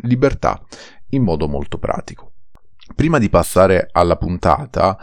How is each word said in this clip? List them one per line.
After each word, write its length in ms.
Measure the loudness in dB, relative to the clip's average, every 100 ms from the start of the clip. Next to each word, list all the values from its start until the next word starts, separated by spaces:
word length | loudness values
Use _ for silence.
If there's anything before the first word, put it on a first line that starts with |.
libertà 600 | -2 2 2 0 -2 -2 -8 -20 -20 -20 -6
in 140 | 0
modo 240 | 0 0 -2
molto 320 | -4 -6 -6
pratico. 540 | -4 -6 -8 -14 -16 -16 -18 -20 -20 -20 -12 -2
Prima 220 | 0 2
di 120 | 2
passare 600 | 2 2 4 4 4 0
alla 240 | 0 2 2
puntata, 840 | -2 -2 0 0 0 -2 0 -2